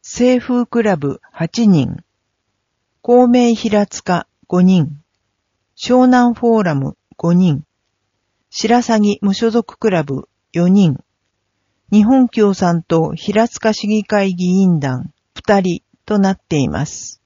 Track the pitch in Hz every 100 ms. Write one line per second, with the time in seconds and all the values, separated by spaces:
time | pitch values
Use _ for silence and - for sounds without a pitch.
0 | - - 247 247 - 240 240 233 214 175
1 | 139 - _ - 170 - 226 170 120 87
2 | _ _ _ _ _ _ _ _ _ _
3 | - 247 247 247 240 226 226 208 202 -
4 | - 175 - _ _ 180 185 185 143 147
5 | _ _ _ _ _ _ _ _ - 254
6 | 254 247 240 233 233 226 180 143 139 -
7 | _ - 170 175 185 147 - _ _ _
8 | _ _ _ _ _ - 220 240 240 226
9 | 208 202 202 196 226 233 - - 220 180
10 | 147 135 - _ _ 170 175 196 175 127
11 | _ _ _ _ _ _ _ _ _ 208
12 | 208 262 247 - 208 190 180 170 - 165
13 | 156 165 - 208 233 - 220 214 202 214
14 | 208 208 196 180 180 185 190 165 135 127
15 | - _ _ - - 202 185 170 _ _
16 | - 208 196 190 _ 156 95 78 151 -
17 | - -